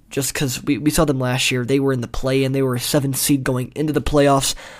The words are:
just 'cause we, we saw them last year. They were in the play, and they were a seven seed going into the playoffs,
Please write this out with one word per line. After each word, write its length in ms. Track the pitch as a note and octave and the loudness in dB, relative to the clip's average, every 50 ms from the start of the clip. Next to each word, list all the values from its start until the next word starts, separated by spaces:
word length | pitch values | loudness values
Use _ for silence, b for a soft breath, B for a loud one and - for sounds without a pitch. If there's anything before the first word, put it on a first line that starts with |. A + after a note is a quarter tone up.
| _ - | _ -10
just 240 | - C#3 C3+ - - | -6 -6 -4 -4 -4
'cause 280 | - D#3 C3 B2 - - | -4 -4 -4 -4 -6 -4
we, 140 | - C#3+ G#2+ | -4 -2 0
we 140 | C#3+ D3+ | 0 0
saw 140 | D3+ - E3 | 2 2 2
them 140 | C#3+ C#3+ C3 | 2 2 0
last 320 | B2+ B2+ B2 - - - | 0 -2 -2 -2 -2 -2
year. 120 | C3 B2+ B2 | -2 -2 -2
They 160 | A2+ C3+ C#3+ | 0 0 0
were 140 | C3+ C3+ C3+ | 2 0 0
in 80 | B2+ | -2
the 60 | A#2+ - | -4 -4
play, 360 | - - - C3 C3+ C3+ C3+ | -4 -4 -2 0 2 2 2
and 100 | C3+ C3+ | 2 2
they 80 | C#3 | 0
were 140 | C3+ C3 B2 | 0 0 0
a 40 | A#2+ | -2
seven 340 | A#2+ - - D3+ C3 C#3 C3+ | -2 0 0 0 0 0 -2
seed 300 | C3 - - D3 C#3 B2+ | -2 0 2 2 2 2
going 280 | - C3 B2 B2+ A#2+ - | 0 -2 -2 -4 -6 -6
into 180 | - D3+ D#3 C#3+ | -4 -2 0 0
the 80 | C#3+ | 0
playoffs, 540 | A#2+ - D3+ D3 C#3+ C#3+ C#3 C3+ C3 - - B B B B | 0 2 4 4 6 6 6 4 2 0 -4 B B B B